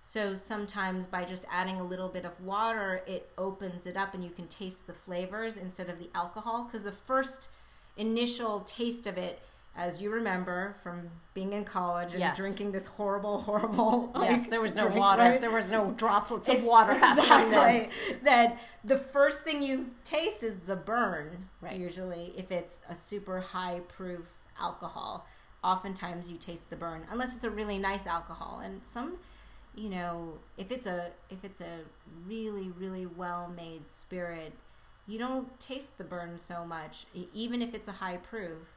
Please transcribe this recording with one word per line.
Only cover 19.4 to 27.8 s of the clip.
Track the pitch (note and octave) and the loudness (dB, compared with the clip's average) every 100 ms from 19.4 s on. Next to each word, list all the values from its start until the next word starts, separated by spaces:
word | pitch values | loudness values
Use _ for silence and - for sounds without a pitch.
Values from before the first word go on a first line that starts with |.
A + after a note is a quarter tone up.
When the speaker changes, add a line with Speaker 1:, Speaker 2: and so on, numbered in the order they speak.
Speaker 1:
thing | D#4+ D4 | 0 0
you | C#4 C4 B3 - | 0 0 -2 -10
taste | - D#4 E4+ - | -2 0 0 0
is | A3+ F#3+ F3 | -4 -4 -4
the | F#3+ | -6
burn, | F#3+ A#3 G#3+ E3 D3+ F3 F#3 - | 0 0 2 0 -6 -10 -14 -14
Speaker 2:
Right. | F3 F#3+ | -10 -6
Speaker 1:
usually, | F3 F3+ F#3 E3+ F3 - | -6 -6 -8 -8 -8 -10
if | F#3 | -6
it's | F3+ F3 - - | -6 -4 -8 -8
a | |
super | E3+ - G#3 F#3+ F#3 | -10 -8 -8 -6 -6
high | F#3 F#3 F3+ F3 F3 | -6 -6 -4 -6 -8
proof | - F#3 F3 E3+ - - - | -12 -10 -10 -12 -18 -20 -6
alcohol. | F3 F3 E3+ - - - - - - - | -6 -6 -10 -10 -8 -10 -12 -20 -20 -2
Oftentimes | F#3 F#3 G3 F#3+ F3 F3 F3 | 0 2 0 -8 -8 -8 -10
you | E3 | -12
taste | - E3+ - | -12 -12 -10
the | D#3 | -8
burn, | E3 D#3+ E3 | -8 -8 -8
unless | A3+ B3+ | -4 -4
it's | A#3+ | -4
a | A#3 | -4
really | G3+ G#3+ | -4 -4
nice | G3 | -2